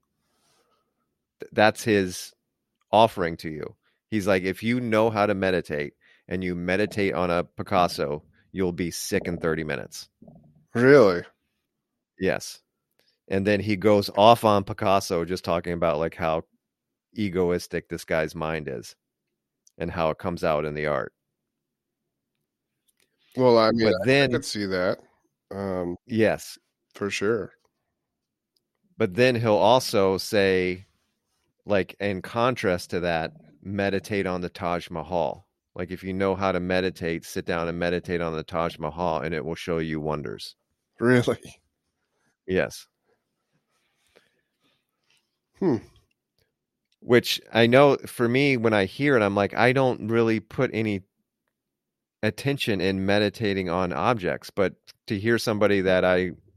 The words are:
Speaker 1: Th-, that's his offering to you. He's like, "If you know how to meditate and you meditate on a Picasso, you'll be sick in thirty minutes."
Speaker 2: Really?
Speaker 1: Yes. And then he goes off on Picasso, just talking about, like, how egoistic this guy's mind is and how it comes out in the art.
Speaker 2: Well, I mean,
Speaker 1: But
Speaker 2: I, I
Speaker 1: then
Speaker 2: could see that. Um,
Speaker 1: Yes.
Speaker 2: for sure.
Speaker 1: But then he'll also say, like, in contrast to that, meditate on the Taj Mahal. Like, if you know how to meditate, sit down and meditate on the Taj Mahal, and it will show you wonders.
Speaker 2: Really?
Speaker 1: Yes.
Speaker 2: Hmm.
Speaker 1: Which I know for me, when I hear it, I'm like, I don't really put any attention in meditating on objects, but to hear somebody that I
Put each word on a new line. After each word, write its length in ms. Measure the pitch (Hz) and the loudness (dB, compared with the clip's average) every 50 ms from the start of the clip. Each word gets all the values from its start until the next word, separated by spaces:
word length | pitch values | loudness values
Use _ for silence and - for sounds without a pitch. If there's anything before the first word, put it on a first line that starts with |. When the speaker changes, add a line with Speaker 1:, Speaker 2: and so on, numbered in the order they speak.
| _ _ _ _ _ _ _ _ _ _ _ _ _ _ _ _ _ _ _ _ _ _ _ _ _ _ _ _ | _ _ _ _ _ _ _ _ _ _ _ _ _ _ _ _ _ _ _ _ _ _ _ _ _ _ _ _
Speaker 1:
Th-, 100 | - - | -20 -4
that's 320 | - 107 107 110 - - - | 2 4 4 4 4 2 0
his 480 | 117 104 101 95 90 90 - - - - _ _ _ _ _ _ _ _ _ _ _ | 2 2 2 2 0 -4 -10 -14 -16 -20 _ _ _ _ _ _ _ _ _ _ _
offering 460 | 101 107 113 110 - 101 87 82 85 | 4 4 4 4 2 -2 -4 -4 -4
to 120 | - - 80 | -6 -10 -10
you. 260 | 78 73 80 - - _ _ _ _ _ _ _ | -10 -10 -10 -12 -14 _ _ _ _ _ _ _
He's 180 | 110 107 90 | -4 -2 0
like, 160 | 104 95 95 90 | 2 0 2 0
"If 180 | 95 92 - | -2 -4 -2
you 180 | 107 113 123 127 | -2 -2 -2 -2
know 300 | 123 113 110 107 110 117 | -2 0 0 2 2 2
how 160 | 110 101 104 | 2 0 0
to 80 | 104 101 | 0 0
meditate 600 | 95 95 95 90 85 - - 78 73 73 - - _ _ _ _ _ _ | 0 0 0 0 -2 -2 -4 -6 -6 -6 -8 -12 _ _ _ _ _ _
and 160 | - 90 92 92 | -8 -8 -6 -4
you 100 | 90 87 | -4 -6
meditate 640 | 87 87 90 92 98 104 - - 110 98 95 - | -4 -2 -2 0 0 -2 -2 -2 -2 -2 -2 0
on 160 | 80 90 90 | 0 0 0
a 120 | 85 87 80 | 0 -2 -2
Picasso, 800 | - _ - 95 - 101 92 87 82 - - 78 69 73 76 - _ _ _ _ _ | -4 _ -14 -8 -2 0 2 2 2 0 -4 -6 -4 -6 -8 -10 _ _ _ _ _
you'll 200 | - 92 95 90 | -6 -4 -2 -2
be 200 | 87 87 90 85 | -2 -4 -6 -6
sick 320 | - - - - 104 92 - | -6 -8 -6 -4 -4 -4 -4
in 120 | 90 87 | -4 -6
thirty 260 | 80 - 80 80 80 78 | -4 -2 -2 -2 -2 -4
minutes." 460 | 76 71 60 50 - - - - - _ _ - - - - - _ _ _ _ _ - | -6 -6 -8 -8 -12 -16 -20 -20 -20 _ _ -20 -20 -20 -20 -20 _ _ _ _ _ 0
Speaker 2:
Really? 480 | 117 123 135 147 139 110 95 87 87 - - _ _ _ _ _ _ _ _ _ _ _ _ _ _ _ _ _ - | 4 6 8 10 10 8 6 4 2 -4 -10 _ _ _ _ _ _ _ _ _ _ _ _ _ _ _ _ _ -4
Speaker 1:
Yes. 400 | 92 90 60 50 - - - - _ _ _ _ _ _ _ _ _ _ _ _ _ - | -2 -2 -2 -2 -6 -12 -16 -18 _ _ _ _ _ _ _ _ _ _ _ _ _ -4
And 180 | 95 98 95 | -4 0 2
then 140 | 104 104 98 | 2 0 0
he 160 | 98 110 104 | 0 -2 -2
goes 320 | 90 95 107 104 101 95 - - | 2 4 4 4 4 2 0 4
off 260 | 101 104 117 117 - - | 6 8 8 8 8 6
on 220 | 107 101 101 98 | 4 2 2 0
Picasso, 580 | - 101 - 110 98 98 95 - - 95 85 85 | -2 -6 -4 0 2 2 2 0 0 -2 -4 -2
just 220 | 85 92 87 - | -4 -6 -6 -4
talking 260 | 95 85 87 87 87 | -2 -2 -2 -2 -4
about, 280 | 87 85 85 82 76 78 | -4 0 0 0 0 0
like, 160 | 82 80 - | -2 -4 -4
how 280 | - 92 80 80 82 - _ _ _ _ _ _ _ _ _ _ _ _ _ _ | -4 -4 -2 -2 -4 -6 _ _ _ _ _ _ _ _ _ _ _ _ _ _
egoistic 720 | 113 104 98 82 92 90 87 87 87 - - 90 82 - | -6 -6 -4 -2 0 0 0 0 -2 -4 -6 -8 -10 -8
this 160 | - 85 80 - | -8 -10 -10 -6
guy's 320 | - 85 80 78 78 82 | -4 -2 -2 -2 -4 -6
mind 320 | 82 78 78 80 78 73 | -6 -6 -6 -6 -6 -8
is 260 | 69 64 58 57 - - _ _ _ _ _ _ _ _ _ _ _ _ _ _ _ _ | -8 -10 -12 -12 -16 -20 _ _ _ _ _ _ _ _ _ _ _ _ _ _ _ _
and 120 | - 85 85 | -10 -10 -8
how 200 | 80 85 82 78 | -4 -2 -2 -2
it 80 | 78 | -2
comes 260 | - - 92 87 85 90 | -4 -6 -8 -6 -2 0
out 220 | 82 76 76 78 | 0 0 0 -2
in 80 | 76 73 | -4 -6
the 140 | 76 76 | -4 -4
art. 260 | 73 73 64 - - - _ _ _ _ _ _ _ _ _ _ _ _ _ _ _ _ _ _ _ _ _ _ _ _ _ _ _ _ _ _ _ _ _ _ _ _ _ _ _ _ _ _ _ - | -2 -2 -4 -4 -8 -12 _ _ _ _ _ _ _ _ _ _ _ _ _ _ _ _ _ _ _ _ _ _ _ _ _ _ _ _ _ _ _ _ _ _ _ _ _ _ _ _ _ _ _ -2
Speaker 2:
Well, 200 | 131 127 123 117 | 2 4 6 6
I 140 | 113 110 110 | 6 6 4
mean, 140 | 117 117 113 | 4 4 2
Speaker 1:
But 80 | 107 110 107 | 2 2 2
Speaker 2:
I, 20 | 113 | 2
I 20 | |
Speaker 1:
then 260 | 127 135 143 139 127 | 2 4 4 4 2
Speaker 2:
could 120 | 120 113 - | 0 -2 -4
see 220 | - - 104 101 | -6 -6 -6 -4
that. 320 | 95 92 90 90 98 - - - _ _ _ _ _ _ _ _ - | -2 -2 0 0 -2 -2 -4 -8 _ _ _ _ _ _ _ _ -14
Um, 460 | 95 98 98 98 92 90 87 87 87 - _ | -10 -8 -6 -4 -4 -4 -4 -6 -8 -10 _
Speaker 1:
Yes. 540 | - 113 110 107 95 78 - - - - - _ _ _ _ _ _ - | -4 0 2 2 2 2 -2 -6 -12 -18 -20 _ _ _ _ _ _ -10
Speaker 2:
for 160 | - 104 101 | -8 -6 -6
sure. 440 | - - 98 107 117 104 85 - _ _ _ _ _ _ _ _ _ _ _ _ _ _ _ _ _ _ _ _ _ _ _ _ _ _ _ _ _ | -4 -2 -2 -2 -2 -2 -6 -10 _ _ _ _ _ _ _ _ _ _ _ _ _ _ _ _ _ _ _ _ _ _ _ _ _ _ _ _ _
Speaker 1:
But 160 | - 113 95 87 | -4 -2 0 2
then 220 | 117 123 131 123 | 2 4 4 4
he'll 180 | 113 120 113 104 | 2 2 2 4
also 640 | 87 92 107 123 127 - - - 101 95 95 95 | 6 6 6 6 4 4 2 0 2 2 2 2
say, 720 | 87 - - 113 104 98 95 95 92 92 90 90 92 98 - _ _ _ _ _ _ _ _ _ _ _ _ _ _ _ | 0 -2 -2 0 2 2 2 2 2 0 -2 -4 -6 -10 -18 _ _ _ _ _ _ _ _ _ _ _ _ _ _ _
like, 300 | - 104 95 90 - - - | -2 0 0 0 -2 -6 -8
in 200 | 98 101 95 92 | -6 -6 -6 -6
contrast 680 | - - - 117 117 131 - - - 95 90 87 - - | -8 -6 -4 -2 0 0 0 -2 -2 -2 -2 -2 -4 -6
to 100 | 104 87 | -6 -4
that, 320 | 87 87 85 80 82 80 - - - _ _ _ - | -2 -2 -2 -2 -4 -6 -8 -14 -20 _ _ _ -12
meditate 640 | 95 104 101 98 98 98 95 - - 107 98 90 | -8 -4 -2 -2 0 -2 -2 -4 -4 -4 -4 -2
on 140 | 92 90 90 | -2 -4 -4
the 80 | 90 85 | -6 -8
Taj 400 | - - 95 85 87 87 - - | -8 -6 -4 -4 -4 -4 -6 -8
Mahal. 580 | 87 82 78 85 90 85 76 - - 92 - _ _ _ _ _ - | -10 -10 -8 -4 -2 -2 -2 -2 -4 -8 -14 _ _ _ _ _ -12
Like, 160 | 92 92 87 | -12 -10 -10
if 140 | 90 85 92 | -10 -10 -8
you 80 | 95 | -6
know 240 | 92 95 98 98 92 | -4 -2 0 0 0
how 160 | 90 98 95 | 0 0 -2
to 80 | 92 90 | -2 -2
meditate, 640 | 90 90 92 92 92 92 80 - 87 82 85 82 - | -2 0 0 0 0 -2 -4 -4 -6 -6 -6 -6 -8
sit 220 | - - 95 - | -10 -10 -8 -6
down 240 | - 87 85 82 85 | -4 -4 -4 -4 -4
and 100 | 85 85 | -4 -4
meditate 400 | 87 87 90 87 - 95 90 85 | -2 -2 -2 -4 -4 -4 -4 -4
on 160 | 85 82 80 | -4 -4 -6
the 80 | 78 - | -6 -8
Taj 340 | - 92 82 82 82 - | -6 -4 -4 -4 -4 -4
Mahal, 440 | - 80 76 76 85 90 85 80 71 | -6 -8 -8 -6 -4 -2 -2 -2 -2
and 120 | 65 80 85 | -4 -4 -6
it 120 | 76 62 | -6 -6
will 100 | 80 85 | -8 -10
show 220 | - - 90 85 | -8 -6 -4 -4
you 240 | 82 82 80 78 76 | -4 -4 -4 -6 -6
wonders. 560 | 76 76 76 76 67 55 52 - - - - _ _ _ _ _ _ _ _ | -4 -6 -6 -6 -8 -10 -12 -14 -16 -18 -20 _ _ _ _ _ _ _ _
Speaker 2:
Really? 420 | - 113 123 127 123 123 135 117 - - - - _ _ _ _ _ _ _ _ _ _ _ _ _ _ _ _ _ _ | 0 4 4 4 4 4 2 -2 -4 -8 -16 -20 _ _ _ _ _ _ _ _ _ _ _ _ _ _ _ _ _ _
Speaker 1:
Yes. 400 | 92 92 87 69 55 - - - _ _ _ _ _ _ _ _ _ _ _ _ _ _ _ _ _ _ _ _ _ _ _ _ _ _ _ _ _ _ _ _ _ _ _ _ _ _ _ _ _ _ _ _ _ _ _ _ _ _ _ _ _ _ _ | -4 -2 -2 -2 -2 -6 -12 -20 _ _ _ _ _ _ _ _ _ _ _ _ _ _ _ _ _ _ _ _ _ _ _ _ _ _ _ _ _ _ _ _ _ _ _ _ _ _ _ _ _ _ _ _ _ _ _ _ _ _ _ _ _ _ _
Speaker 2:
Hmm. 180 | 196 170 120 101 - - _ _ _ _ _ _ _ _ _ _ _ _ _ _ _ _ _ _ _ _ _ _ | 0 0 0 0 -2 -8 _ _ _ _ _ _ _ _ _ _ _ _ _ _ _ _ _ _ _ _ _ _
Speaker 1:
Which 400 | - - 123 117 - - - - - - | 0 4 4 4 4 2 -2 -6 -8 -2
I 160 | - 113 117 | 2 4 4
know 300 | 117 123 135 147 139 135 - - | 6 8 8 8 6 4 2 -2
for 220 | - - - 120 117 | -8 -4 -2 0 0
me, 260 | 123 135 143 143 131 | 2 2 2 2 2
when 180 | 117 110 113 107 | 2 2 2 2
I 120 | 104 95 | 2 2
hear 320 | 92 - - 139 147 135 | 0 -2 -2 0 2 2
it, 40 | 113 | 2
I'm 140 | 104 98 98 | 2 2 2
like, 180 | 104 101 - - | 0 0 0 0
I 200 | - 117 127 127 | 2 2 2 2
don't 340 | 135 131 127 - - - | 2 2 0 0 -2 -4
really 320 | 107 113 117 113 113 113 110 | -2 0 2 2 2 0 -2
put 320 | - - - - 131 - - | -4 -6 -4 -4 -4 -2 -2
any 280 | 107 110 107 101 95 - _ _ _ _ _ _ _ _ _ _ _ _ _ _ _ _ _ _ _ _ _ _ _ 107 | -2 -2 -2 -4 -6 -8 _ _ _ _ _ _ _ _ _ _ _ _ _ _ _ _ _ _ _ _ _ _ _ -4
attention 560 | 107 - - - 139 143 139 - 120 101 92 | -4 -4 -4 -4 -4 -4 -2 -2 -2 -2 0
in 260 | 87 95 95 95 95 | 0 0 0 0 0
meditating 640 | 98 101 104 107 101 - - 113 101 98 98 92 85 | 0 2 2 2 0 -2 -2 -4 -2 -2 -2 -2 -2
on 220 | 82 92 92 90 | -2 -2 -2 -2
objects, 580 | 73 71 92 117 127 104 90 80 65 - - - | -2 -2 0 0 0 0 -2 -4 -4 -6 -8 -6
but 260 | - 104 95 90 - _ _ - - _ _ | -2 -2 -2 -2 -2 _ _ -20 -20 _ _
to 120 | - 113 95 | -8 -6 -4
hear 180 | 104 117 117 | 0 0 0
somebody 440 | 110 - 123 107 101 104 101 101 98 | 0 0 -2 0 2 2 2 2 2
that 240 | 92 92 92 92 92 | 2 2 2 2 4
I 260 | 92 92 92 92 90 - - _ _ _ | 2 2 2 0 -2 -6 -10 _ _ _